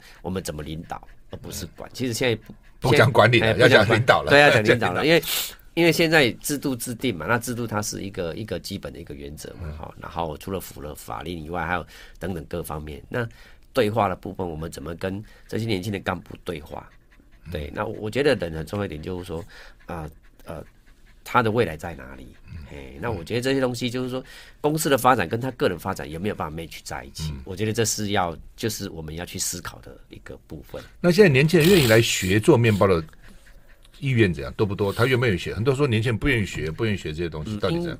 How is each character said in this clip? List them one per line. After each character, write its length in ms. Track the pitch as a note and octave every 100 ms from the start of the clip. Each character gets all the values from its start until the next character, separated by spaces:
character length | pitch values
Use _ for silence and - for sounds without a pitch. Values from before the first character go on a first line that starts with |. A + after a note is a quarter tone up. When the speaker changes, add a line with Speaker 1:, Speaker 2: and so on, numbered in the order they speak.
| - -
Speaker 1:
我 60 | -
们 140 | F#2
怎 100 | E2
么 80 | D2+
领 220 | D#2 D#2+ E2+
导， 120 | - - - -
而 80 | -
不 140 | F2
是 120 | E2+ E2+ -
管。 120 | -
Speaker 2:
嗯。 60 |
Speaker 1:
其 100 | -
实 80 | B2+
现 160 | A2 B2+
在 60 | A2 - - - -
不 100 | C3
Speaker 2:
不 40 | C#3+
讲 160 | A2+
管 180 | A2 A2
理 80 | A#2+
了， 80 | A2+
Speaker 1:
哎， 100 | G#2+
Speaker 2:
要 100 | B2
讲 200 | B2 G#2
领 160 | A2
导 200 | - F2
了。 60 | D2
Speaker 1:
不 60 | C#3
讲 40 |
管， 0 |
对， 0 |
要 100 | D3
讲 140 | B2+
领 140 | G#2+ B2
导 120 | G2+
了， 140 | F2+ C#3+
Speaker 2:
<laughs> 0 |
要 140 | E3
讲 0 |
领 0 |
导。 0 |
Speaker 1:
因 0 |
为， 20 | - - - - -
因 100 | -
为 80 | E3+
现 180 | E3 D#3+
在 180 | D#3+ B2
制 260 | - - C#3+
度 160 | C#3+
制 180 | B2 C3
定 240 | A2+ C3 F2+
嘛， 100 | D#2+
那 100 | A#2+
制 160 | -
度 100 | A#2+
它 160 | A#2 G#2
是 220 | G2+ G2
一 80 | G2
个， 240 | G2 E2+
一 100 | D#2
个 140 | G#2+ F2
基 180 | - G2
本 160 | D2
的 60 | C2+
一 60 |
个 100 | E2
原 220 | C#2 C#2+ D2+
则 140 | -
嘛， 100 | - D#2+
Speaker 2:
嗯。 120 | D2+
Speaker 1:
哈， 160 | - -
然 100 | -
后 260 | E2 D#2+ D2
除 120 | -
了 80 | F#2+
符 220 | - -
合 120 | C#2+ C#2+
法 260 | - A1
令 220 | - E2+
以 40 | D2+
外， 160 | F2
还 100 | E2
有 120 | F2 D2+ - - -
等 160 | F2+
等 100 | F2 D#2
各 140 | F2
方 220 | D#2 D#2
面。 180 | D2+ C#2+ -
那 160 | - A2+ - - - -
对 140 | - G#2+
话 200 | A2+ G2+
的 80 | F2+
部 180 | -
分， 140 | F#2 F2+
我 80 | D#2
们 120 | E2
怎 140 | -
么 100 | C#2+ E2
跟 260 | F#2+ G2 G#2+ - -
这 100 | G#2+
些 80 |
年 160 | A2+ F#2+
轻 120 | G#2+
的 60 | G2
干 180 | - F2+
部 160 | - -
对 140 | - D#2+
话？ 300 | D#2 D2+ - - _ _ - -
Speaker 2:
嗯。 80 | -
Speaker 1:
对， 180 | D#2+ D2
那 120 | -
我 260 | G#2+ - G#2+
觉 120 | A#2+
得 100 | C#3+
人 180 | A2+ E2+
很 140 | D#2+ D#2+
重 140 | G#2
要 40 |
一 40 | G2
点 120 | D#2
就 180 | E2+ F2+
是 60 |
说， 200 | F2+ E2 D#2+ - - - -
啊， 220 | E2+ D#2 - - - -
呃， 180 | D#2 - _ _ _ - -
他 200 | - B2
的 80 | A2
未 140 | A#2
来 120 | F#2 D#2
在 180 | F2+
哪 220 | D2 B1+ C2
里？ 180 | B1 - -
Speaker 2:
嗯。 100 | E2 C#2
Speaker 1:
嘿， 300 | C#2+ C2+ C2+
那 120 | A2+
我 100 | G2+
觉 140 | D#2+ A2+
得 40 |
这 140 | B2+
些 60 | C3+
东 120 | B2+
西 160 | A#2+ B2+
就 140 | B2
是 80 | B2+
说， 140 | B2+ - - - -
公 160 | D3 D#3
司 120 | D#3+
的 80 | C3
发 160 | B2+
展 140 | B2 E2+
跟 120 | A#2
他 80 | C3
个 160 | - C3
人 100 | E2+
发 160 | G2
展 160 | F#2+ C#2
有 80 | D#2+
没 100 | G2+
有 60 |
办 160 | F2 E2+
法 60 | D#2+
match 220 | E2 -
在 220 | - D2+
一 60 | C2
起？ 200 | D2 D#2
Speaker 2:
嗯。 120 | C2+
Speaker 1:
我 100 | C#2
觉 100 | F#2 A2
得 60 |
这 120 | A2
是 260 | A2 - G#2
要， 260 | G2+ F2 D#2+ - -
就 120 | A2+
是 220 | - F#2+
我 100 | E2
们 140 | D#2
要 100 | D#2+
去 140 | E2+ F#2
思 220 | - F2
考 180 | - -
的 160 | - - -
一 80 | -
个 120 | - - -
部 120 | D#2
分。 200 | - - - -
Speaker 2:
那 120 | F3
现 100 | F3
在 60 | G3
年 180 | B2+ D#3
轻 140 | F3
人 80 | D3+
愿 160 | G3
意 20 | B2
来 160 | A2+
学 380 | A2+ - F#2 G#2
做 160 | A2 B2+
面 180 | A#2 G2+
包 100 | G2+
的 180 | E2+ D#2+ - - - - - - - - -
意 100 | C#3
愿 220 | A#2+ G2+
怎 120 | D#2
样？ 80 | -
多 120 | -
不 120 | G#2 F#2+
多？ 160 | G2+
他 140 | - C3+
愿 120 | B2
不 80 | B2
愿 80 |
意 40 | F2+
学？ 140 | -
很 120 | C#2
多 100 | A#2+
说 100 | C3
年 160 | C#3+ A2
轻 120 | A2+
人 40 | G#2+
不 120 | D3
愿 120 | A#2+
意 60 | F#2+
学， 240 | D#2+ D2+
不 140 | D#2
愿 100 | A2+
意 20 | G2
学 140 | E2
这 60 | D#2
些 120 | F2
东 160 | D#2
西， 60 | D2+
Speaker 1:
嗯， 80 | G#2
Speaker 2:
到 100 | G2+
底 120 | E3+
怎 80 |
样？ 100 | F3